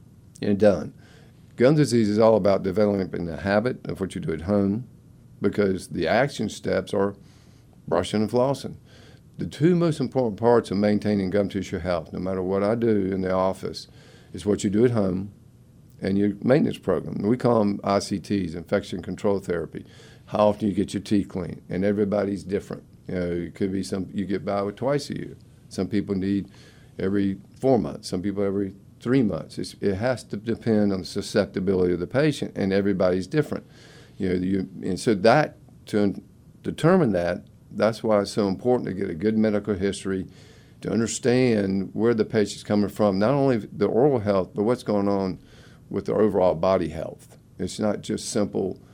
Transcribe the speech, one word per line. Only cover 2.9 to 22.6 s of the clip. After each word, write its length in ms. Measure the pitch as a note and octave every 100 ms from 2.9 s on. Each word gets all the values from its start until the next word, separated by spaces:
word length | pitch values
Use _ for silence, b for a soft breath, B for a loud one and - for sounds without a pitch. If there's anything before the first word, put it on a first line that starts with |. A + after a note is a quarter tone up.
| G2+ F#2 F2+ F2
the 120 | D2+
habit 460 | F2+ G2+ A#2+ B2+
of 160 | F#2 F2+
what 140 | F#2
you 60 | F#2+
do 120 | D#2+
at 100 | D#2+
home, 440 | E2 G#2 G2 G#2 B2 - - - - -
because 460 | G#2 G2 G2+ F#2+ -
the 180 | F2+ D#2+
action 420 | G#2 C#3+ - G#2+
steps 460 | - - F#2 F#2
are 220 | G2+ G2+ G2 b b b b b - -
brushing 360 | E2 F#2 G#2+
and 80 | G#2+
flossing. 460 | A#2+ C3 C3+ - D2+ B B B B - -
The 100 | F2
two 280 | - D3+
most 260 | F3 E3+ D3+
important 380 | B2+ C3+ B2 F#2+
parts 320 | A#2 A#2 -
of 80 | F#2+
maintaining 500 | G#2 G#2 G#2 G#2 F#2+
gum 200 | G2+ G2
tissue 300 | G2 F#2 F#2+
health, 320 | E2+ F2 D#2
no 60 | F2+
matter 220 | F2+ F#2+
what 220 | F#2 G2
I 140 | G2+ A#2+
do 340 | A#2 G#2+ F#2+
in 80 | F#2+
the 120 | F#2
office, 560 | F#2 F#2+ F#2 F#2 - - B B B B
is 140 | F#2+ F#2
what 180 | G2+
you 60 | A2
do 160 | G2 B2
at 60 |
home 400 | A#2 F#2+ F#2 G2+ - - - - - - -
and 160 | F#2+ G2
your 160 | G2+ G2
maintenance 360 | - C#3 - -
program. 400 | - E2 - -
We 140 | G2+ B2
call 240 | B2 A#2
'em 180 | G#2 G2
I 140 | G2 G2+
C 200 | - G2
Ts, 360 | - G2+ F2+
infection 480 | E2+ E2 G2+ F#2+ F#2+
control 360 | E2+ F2+ G#2+ G2
therapy. 460 | F#2+ F2 D#2+ - - B B B -
How 220 | G2+ G#2
often 200 | G#2 G#2+
you 60 |
get 200 | F#2 G2
your 80 | G2+
teeth 260 | - G#2 F#2
cleaned, 320 | F#2+ E2 - -
and 160 | F2+
everybody's 580 | G2 G#2 G2+ G#2 G2 G2
different. 420 | E2 F#2+